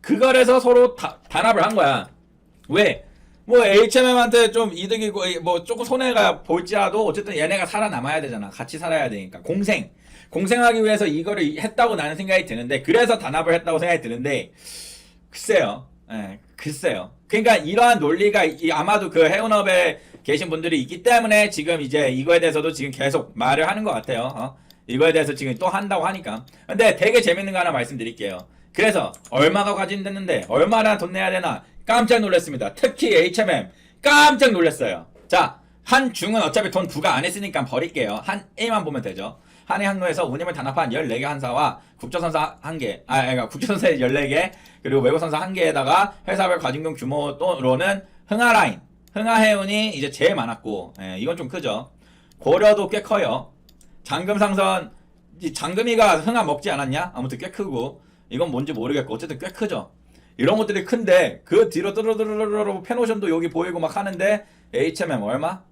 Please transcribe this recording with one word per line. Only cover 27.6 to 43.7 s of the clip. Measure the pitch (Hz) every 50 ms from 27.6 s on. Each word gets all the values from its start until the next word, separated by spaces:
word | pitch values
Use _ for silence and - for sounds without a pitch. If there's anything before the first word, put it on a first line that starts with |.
| 175 175
말씀드릴게요. | 165 151 120 127 143 123 113 117 113 - 107 101 92 90 90 _ _ - - _ _
그래서 | - 170 220 190 180 - - - - _ -
얼마가 | - 131 143 - 196 202 202 208 202
과징됐는데 | 190 190 - 202 202 196 196 196 196 190 180 160 - - -
얼마나 | 117 139 165 202 226 226 214 220 208
돈 | - 170 175
내야 | 185 190 190 190
되나 | 185 185 175 160 151 - - _ _ - -
깜짝 | - 220 240 240 226 247 226
놀랐습니다. | 214 196 180 170 165 156 143 123 110 107 -
특히 | - - 254 - - - 240 202
에이치엠엠 | 165 - - - - 214 185 160 - - - - _ _ _ _ _
깜짝 | - 285 285 269 294 302 294 - 269 254
놀랐어요. | 214 180 170 160 - - - 113 - 82 - - _ - _
자, | _ - 160 - 113 - - _ _ _ _ _
한중은 | - 247 269 269 247 226 - - 208 220 220
어차피 | - - - 220 208 180
돈 | - 185 185
부과 | - - 147 151 - -
안 | 135 135
했으니까 | - - 208 202 190 - 151 127
버릴게요. | 123 - 127 165 165 - 147 120 104 104 110 -
한 | - 190 202 - - _ -
A만 | 214 233 226 214 175
보면 | 151 143 131
되죠. | - 98 92 92 95 110 - _ _ _ _ _ _
한해 | _ - 190 202
항로에서 | 196 196 190 185 175 156 185 175
운임을 | 139 127 139 175 180 170
단합한 | 139 131 135 131 170 160 123 113
열네 | - - 123 110 120
개 | 135
한사와 | 143 147 139 135 120 120 135 151 135 - - - _ _
국조선사 | _ - 117 - 175 165 165 156 160 156 - - -
한 | - 151 165
개, | 160 131 107 - - -
아, | - - 139
그러니까 | 127 123 127 127 117 107
국조선사 | - 139 - -